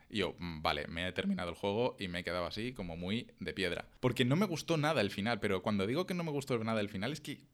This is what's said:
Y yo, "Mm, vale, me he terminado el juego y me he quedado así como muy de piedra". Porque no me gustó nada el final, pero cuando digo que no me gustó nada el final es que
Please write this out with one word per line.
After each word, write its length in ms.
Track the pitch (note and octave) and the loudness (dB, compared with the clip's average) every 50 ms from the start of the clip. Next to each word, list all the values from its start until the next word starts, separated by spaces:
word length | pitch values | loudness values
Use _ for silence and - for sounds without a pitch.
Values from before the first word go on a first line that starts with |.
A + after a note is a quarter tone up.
| - - | -16 -4
Y 80 | - G#2 | 0 0
yo, 160 | F2+ D#2 - C#2 | 0 0 -2 -4
"Mm, 220 | F2 F2 D#2+ D2+ | -8 -6 -6 0
vale, 260 | D#2 E2+ D2 D2 - | 2 2 2 2 -2
me 220 | - E2 E2 F2+ F#2 | -4 -4 -4 -4 -2
he 40 | |
terminado 360 | - F#2+ F2+ G3 F#2+ F2 F2+ F2 | -2 -2 0 0 0 0 -2 -4
el 80 | E2+ | -4
juego 400 | - - G2+ G2+ A2+ B2 B2 - - | -2 0 0 2 2 2 0 0 -2
y 100 | G2 F2+ | -6 -4
me 100 | F2 F2 | -4 -4
he 60 | F2 | -2
quedado 220 | E2+ F2 F2+ F2 | -2 -2 -2 -2
así 280 | E2 - G#2 A2+ B2+ B2+ | -2 -4 -4 -6 -6 -6
como 220 | G#2+ F#2 E2+ E2 E2+ | -6 -6 -6 -6 -4
muy 320 | F2 F#2 G#2+ B2 A2+ - - - | -2 -2 -2 -2 -4 -8 -12 -8
de 140 | F#2 E2+ - | -6 -6 -2
piedra". 340 | G2 F#2 F2 E2+ - - - - - | 0 0 0 0 -2 -6 -10 -8 2
Porque 260 | - B2 - - B2 | 2 2 4 4 4
no 100 | B2 C#3 | 4 6
me 100 | F3+ G#3+ | 4 4
gustó 300 | F#3 E3 - - - E3 | 2 0 -4 0 0 2
nada 240 | D3+ D3 D#3 D#3+ B2 | 2 4 4 4 4
el 100 | G#2 G2 | 2 2
final, 300 | - G2+ G2 A#2 A#2+ G2+ | 2 0 0 0 0 2
pero 220 | A2 G2+ F#2+ F2+ | 2 2 2 2
cuando 240 | - A2+ G#2 G2 F#2+ | 2 2 2 2 2
digo 200 | A2 C3 E3+ F3+ | 2 2 0 0
que 80 | - F#3 | -2 -2
no 100 | F3 E3+ | -2 -2
me 60 | D#3+ | -2
gustó 320 | C#3+ C#3+ - - B2+ A2+ | -2 -4 -2 0 -2 0
nada 180 | A2 A2+ A2+ G#2+ | 0 0 0 0
el 100 | G#2 G2 | 0 0
final 220 | - F#2+ G2+ C3 | -2 -4 -4 -4
es 80 | D#3 - | -4 -6
que 160 | - D3+ B2 - - _ | -8 -10 -10 -10 -14 _